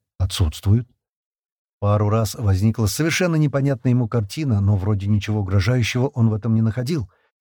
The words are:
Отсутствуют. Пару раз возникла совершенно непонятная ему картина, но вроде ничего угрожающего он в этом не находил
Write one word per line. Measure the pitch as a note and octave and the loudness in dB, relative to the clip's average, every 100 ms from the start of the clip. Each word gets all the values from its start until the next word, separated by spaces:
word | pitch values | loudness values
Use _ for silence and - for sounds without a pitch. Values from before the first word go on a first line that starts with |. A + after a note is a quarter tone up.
| _ - | _ -6
Отсутствуют. | F#2 - D#2+ - G2 A2 A#2+ _ _ _ _ _ _ _ _ _ | -4 0 -2 -2 0 0 0 _ _ _ _ _ _ _ _ _
Пару | G2+ G#2 G#2 | 0 2 2
раз | A2+ G#2+ - | 0 -2 -2
возникла | G#2+ F#2 A2 A2 G#2 | 0 2 2 0 -2
совершенно | - D#3+ - F3+ D#3+ | 0 -2 0 0 2
непонятная | D3 C#3 C#3 C3 C3 | 0 0 -2 0 0
ему | B2 A#2 | 0 0
картина, | A#2+ G2+ - D3 G#2 | -2 -4 -4 -2 2
но | G2 G#2 | 2 2
вроде | F#2+ G#2 G2+ | 0 -2 0
ничего | G#2 G#2 G#2+ | 0 0 -4
угрожающего | F#2+ G2+ F2+ B2+ A2 B2 C3+ | 0 0 2 0 0 0 -2
он | B2+ A2+ | 0 0
в | G#2+ | 0
этом | A#2 | 0
не | A2 | 0
находил | A2+ A2+ B2 E3 F#2+ _ _ _ | 0 -2 -4 -4 -6 _ _ _